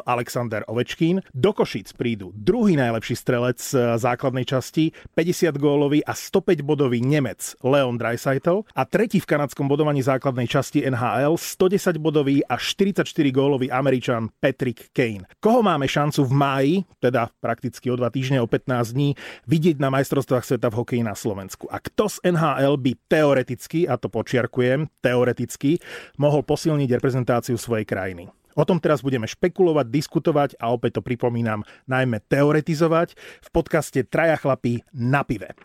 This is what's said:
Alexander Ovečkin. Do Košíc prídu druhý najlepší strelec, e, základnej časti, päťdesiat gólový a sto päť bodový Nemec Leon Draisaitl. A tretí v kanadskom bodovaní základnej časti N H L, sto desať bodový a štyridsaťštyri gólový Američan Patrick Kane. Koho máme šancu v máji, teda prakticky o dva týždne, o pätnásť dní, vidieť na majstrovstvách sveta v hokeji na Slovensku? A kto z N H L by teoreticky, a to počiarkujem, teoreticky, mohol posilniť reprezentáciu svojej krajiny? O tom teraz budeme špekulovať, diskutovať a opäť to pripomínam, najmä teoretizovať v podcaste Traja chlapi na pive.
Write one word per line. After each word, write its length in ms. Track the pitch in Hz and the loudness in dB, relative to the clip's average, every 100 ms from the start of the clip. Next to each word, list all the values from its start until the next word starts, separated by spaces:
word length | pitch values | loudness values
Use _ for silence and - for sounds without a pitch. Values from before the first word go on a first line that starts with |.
| - | 0
Alexander 560 | 120 120 127 120 107 - | -2 -2 -4 -4 -6 -4
Ovečkin. 480 | 117 123 - 165 185 - | -2 -2 0 2 2 -2
Do 160 | 131 185 | 0 0
Košíc 400 | 220 190 117 - | 2 -2 -2 -10
prídu 400 | - 120 107 92 104 | -4 -4 -2 -6 -2
druhý 400 | 104 240 208 151 | 0 4 4 4
najlepší 400 | 120 113 - 120 | 2 0 -2 -4
strelec, 400 | - 120 123 123 - | 0 0 0 -2 -2
e, 240 | 135 120 117 | 0 2 2
základnej 480 | 120 123 135 127 123 | 0 0 -2 -2 -2
časti, 480 | 131 - 160 160 - - | -4 -2 -2 -2 -4 -6
päťdesiat 480 | - 170 - 175 143 | -2 -2 2 0 2
gólový 480 | 147 143 143 151 - | 2 2 2 2 0
a 80 | |
sto 240 | 110 - 196 | -8 -4 -2
päť 240 | - 147 | 0 0
bodový 400 | 143 147 135 120 | 0 0 2 2
Nemec 560 | 127 151 120 87 - - 127 | 2 2 0 -6 -12 -4 2
Leon 320 | 143 131 120 | 2 2 -2
Draisaitl. 640 | 113 120 143 135 170 190 - - | -4 -2 -2 0 0 0 -2 -4
A 80 | 135 | -2
tretí 320 | 180 226 185 | 0 0 0
v 80 | - | 0
kanadskom 400 | 151 143 - 139 | 0 -2 -2 0
bodovaní 400 | 143 151 143 127 | 2 2 0 0
základnej 400 | 131 139 127 123 | 0 -2 -2 0
časti 400 | 143 - 147 131 | -2 0 -2 -2
N 80 | |
H 240 | 123 120 110 | -2 -2 0
L, 160 | 143 | 0
sto 320 | 165 - - 185 | 0 -4 0 2
desať 320 | 196 190 156 | 2 0 -2
bodový 480 | 156 151 139 139 - | 0 0 2 0 0
a 80 | |
štyridsaťštyri 800 | 127 - - 196 180 143 - 143 | -4 -4 0 0 0 -2 0 2
gólový 320 | 131 139 135 127 | 2 2 2 0
Američan 640 | 127 139 127 - 117 110 - | 0 2 0 0 -2 -4 -2
Patrick 560 | 143 - 123 117 - | -2 0 -4 -6 -6
Kane. 320 | - 120 98 92 _ | -2 -2 -2 -12 _
Koho 240 | 214 247 208 | 2 4 4
máme 240 | 156 135 | 2 0
šancu 320 | 151 147 147 | 0 0 0
v 80 | 131 | 2
máji, 440 | 139 139 135 139 190 - _ | 2 2 2 2 2 -2 _
teda 240 | 123 123 117 - | -2 0 -4 -6
prakticky 480 | 113 113 120 - 123 | -6 -4 -6 -6 -6
o 80 | 123 | -2
dva 80 | 117 | -2
týždne, 320 | 135 131 135 | -2 -2 0
o 80 | 117 | 0
pätnásť 480 | 131 - 123 113 | -2 0 -2 -2
dní, 240 | 127 143 135 - - - | 0 0 -2 -10 -16 -2
vidieť 320 | 160 170 139 | 2 4 2
na 80 | 139 | 2
majstrovstvách 560 | 135 131 139 - 127 - | 0 2 0 0 -2 0
sveta 240 | 123 123 | 0 0
v 80 | 107 | -2
hokeji 240 | 117 123 | -2 -2
na 160 | 113 98 | -2 -4
Slovensku? 480 | 117 98 95 - - | -4 -6 -8 -12 -10
A 80 | - | -10
kto 240 | - - 214 | -4 -2 -2
z 160 | - | 0
N 160 | 180 170 | 0 2
H 240 | 151 131 | 0 2
L 160 | 139 143 | 2 2
by 160 | 127 113 _ | 0 -4 _
teoreticky, 800 | 160 147 135 123 120 - 160 170 | 2 4 4 0 -8 -6 -2 0
a 80 | 120 | -2
to 80 | 107 | -2
počiarkujem, 800 | 113 - 123 113 127 123 139 156 - | -4 -2 -2 0 0 0 0 -4 -2
teoreticky, 720 | 127 123 123 120 120 - 139 175 - - - - | 0 2 2 0 -6 -2 0 0 -4 -18 -16 -2
mohol 240 | 147 147 | 2 2
posilniť 560 | - 143 165 151 135 120 | 0 -2 0 0 0 0
reprezentáciu 560 | 139 127 120 120 - 117 | 0 0 0 0 0 -4
svojej 320 | - 110 104 | -2 -4 -2
krajiny? 400 | 101 95 87 101 _ _ | -4 -6 -10 -16 _ _
O 80 | - 165 | -2 0
tom 80 | 180 | 2
teraz 240 | 170 143 | 2 0
budeme 240 | 135 131 | 0 -2
špekulovať, 640 | 110 - 180 - 180 151 120 | -4 -2 -2 2 2 2 0
diskutovať 640 | 143 - 160 170 147 143 - | -2 -2 -2 0 0 0 -2
a 80 | 113 | -4
opäť 320 | 120 120 110 | -2 -2 -4
to 0 | |
pripomínam, 640 | 98 120 123 117 117 107 - - - | -4 -2 -2 -2 -2 -4 -8 -16 -4
najmä 320 | 131 127 107 - | 0 0 -2 0
teoretizovať 880 | 139 147 156 151 151 165 165 175 - | 2 4 2 0 0 2 2 0 -6
v 320 | - - - | -20 -20 -4
podcaste 560 | 165 - 160 - 135 | -4 0 -2 0 -4
Traja 320 | 113 - 165 151 | -2 2 2 2
chlapi 480 | 147 131 120 117 - | 0 0 -2 -4 -6
na 320 | 131 120 139 | -4 0 0
pive. 320 | - 107 90 - | 0 -6 -8 -16